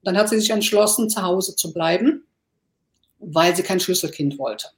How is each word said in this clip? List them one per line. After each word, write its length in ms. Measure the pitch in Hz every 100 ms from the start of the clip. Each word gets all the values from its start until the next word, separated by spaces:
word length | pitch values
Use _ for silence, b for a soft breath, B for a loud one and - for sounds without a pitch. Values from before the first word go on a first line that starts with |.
Dann 140 | - 185
hat 120 | 214
sie 100 | 220
sich 100 | 214
entschlossen, 600 | 214 208 208 208 208 220
zu 120 | 214
Hause 340 | 185 185 185 -
zu 160 | 170
bleiben, 540 | 165 165 180 240 311 _ _ _ _ _ _ _ _ _ _
weil 360 | 196 156 175 175
sie 80 |
kein 160 | 185 185
Schlüsselkind 580 | 180 180 151 - 143 -
wollte. 320 | 131 107 -